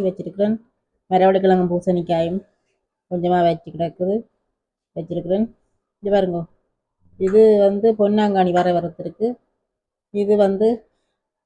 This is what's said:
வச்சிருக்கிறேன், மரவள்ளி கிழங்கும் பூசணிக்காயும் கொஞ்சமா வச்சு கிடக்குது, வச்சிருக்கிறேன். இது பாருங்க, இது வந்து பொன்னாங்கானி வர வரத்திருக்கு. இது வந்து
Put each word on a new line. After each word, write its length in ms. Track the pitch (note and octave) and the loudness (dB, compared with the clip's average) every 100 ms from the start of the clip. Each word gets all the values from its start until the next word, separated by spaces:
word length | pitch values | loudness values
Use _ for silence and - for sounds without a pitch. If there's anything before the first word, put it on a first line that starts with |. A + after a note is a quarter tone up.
| F#3+ | -4
வச்சிருக்கிறேன், 500 | F#3 F3 G3 G#3 A3 _ _ _ _ - | -6 -8 -4 -2 -4 _ _ _ _ -4
மரவள்ளி 300 | F#3 F#3+ F#3+ | 2 4 4
கிழங்கும் 300 | F#3+ F#3 F3+ | 2 2 2
பூசணிக்காயும் 680 | F3 F3+ F3 E3+ E3 E3 F#3+ - _ _ _ _ _ - | -2 -2 -2 -2 -2 -2 -6 -10 _ _ _ _ _ -10
கொஞ்சமா 280 | F3+ F3 F3+ | -4 0 2
வச்சு 260 | E3+ E3 - | 2 -2 -8
கிடக்குது, 440 | D#3+ E3+ - F#3 G#3+ - _ _ _ _ _ _ E3 | -8 -8 -6 -4 -4 -8 _ _ _ _ _ _ -14
வச்சிருக்கிறேன். 500 | E3 E3+ E3+ F#3+ A3+ - _ _ _ _ | -10 -8 -4 -2 -4 -8 _ _ _ _
இது 80 | G3+ | -2
பாருங்க, 260 | G3+ F#3 F3 E3 _ _ _ _ _ _ - | 0 0 -4 -8 _ _ _ _ _ _ -6
இது 200 | F#3+ G#3 A3 G#3 G3 | 0 4 4 4 2
வந்து 220 | G3+ A3+ G#3+ | 2 0 2
பொன்னாங்கானி 520 | G3+ G#3+ G#3 F#3+ F3+ | 0 2 0 2 2
வர 160 | F3 F3+ | 2 0
வரத்திருக்கு. 540 | F3 E3+ - E3+ - A3+ A#3+ _ _ _ _ _ _ _ | 0 -4 -8 -14 -6 -6 -6 _ _ _ _ _ _ _
இது 200 | G3+ G3+ G#3 | -4 0 2
வந்து 320 | G3 G3 A3 A#3 - _ _ _ _ _ | 2 2 0 -2 -8 _ _ _ _ _